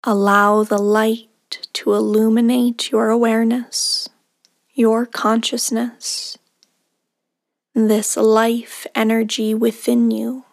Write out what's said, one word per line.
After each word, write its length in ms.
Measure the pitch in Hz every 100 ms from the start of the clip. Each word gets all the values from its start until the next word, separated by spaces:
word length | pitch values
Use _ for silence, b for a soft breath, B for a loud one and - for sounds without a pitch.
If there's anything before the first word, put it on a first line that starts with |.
Allow 600 | - 202 202 202 202 208
the 140 | 214 208
light 500 | 202 214 220 226 - _ _ - -
to 200 | - -
illuminate 960 | 208 214 214 220 220 233 247 240 233 -
your 200 | 220 220
awareness, 960 | 233 233 220 226 240 240 - - - - _ _ _ _ _ _
your 320 | - 226 220 240
consciousness, 1300 | - 214 226 233 240 - 226 240 - - - - - _ _ _ _ _ _ _ _ _ _ _ _ _
this 420 | - 220 214 208 -
life 720 | 220 220 226 233 226 - - -
energy 580 | 220 226 220 - 220
within 560 | 220 233 220 - 240 233
you 360 | 220 226 262 -